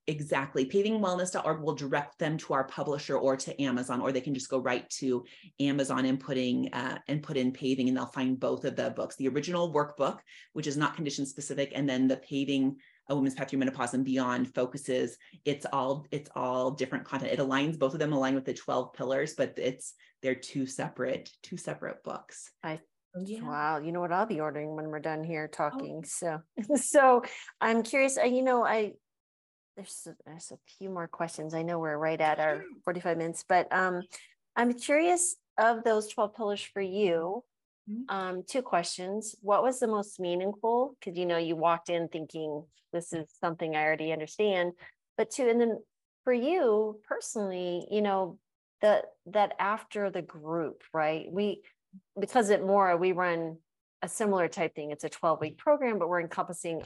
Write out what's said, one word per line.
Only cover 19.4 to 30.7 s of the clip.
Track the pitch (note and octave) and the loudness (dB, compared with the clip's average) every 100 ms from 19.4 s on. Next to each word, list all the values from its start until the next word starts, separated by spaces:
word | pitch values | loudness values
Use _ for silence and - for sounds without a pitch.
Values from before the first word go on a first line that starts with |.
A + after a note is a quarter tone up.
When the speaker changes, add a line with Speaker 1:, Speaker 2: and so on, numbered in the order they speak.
| B2+ - | -4 -2
Speaker 1:
it's, | - D#3+ - - - _ | -2 -4 -8 -18 -20 _
they're | C3 | -4
two | B2+ - C#3 C3 | -2 -4 -4 -4
separate, | - D3 - B2+ - - - | -4 -6 -4 -4 -4 -8 -20
two | - F3 | -14 -12
separate | - D3 - - | -10 -8 -8 -10
books. | - - - - - _ | -10 -12 -12 -18 -20 _
Speaker 2:
I | E3 D#3+ - _ _ F3+ | -10 -10 -12 _ _ -12
Speaker 1:
Oh, | |
yeah. | F#3+ A3 | -10 -8
Speaker 2:
Wow, | A#3 D3 D3+ D#3 | -6 -2 0 -2
you | D#3 | -2
know | F3 | -4
what | F3 | 0
I'll | F3+ A3+ | 0 0
be | D#3+ | -2
ordering | D#3 C#3+ D3+ D#3 | -4 -4 -6 -6
when | D#3 | -6
we're | D3+ | -6
done | D#3+ D#3 | -4 -4
here | D#3+ D#3 D3+ | -4 -6 -6
Speaker 1:
Oh. | - | -4
Speaker 2:
talking. | D3+ C4 D3 D#3 | -4 -4 -10 -10
So, | E3 - E3+ D#3 - - | -10 -6 -4 -6 -8 -8
<laughs> | G#3 D4 | 0 0
so | - D4+ C4 B3 B3 - - - | 4 8 10 8 4 -8 -16 -2
I'm | A3+ A3+ | 2 2
curious, | A3 C#4 C4+ C4+ | 2 2 2 4
uh, | |
you | A#3+ B3+ | 2 4
know, | C4 B3 | 4 4
I, | G3+ A3 G#3 - _ _ _ _ _ _ _ | 4 2 0 -6 _ _ _ _ _ _ _
there's | - F#3+ - E3+ | -18 -16 -14 -16
a, | - - | -18 -18
there's | E3 - | -16 -16
a | - _ | -18 _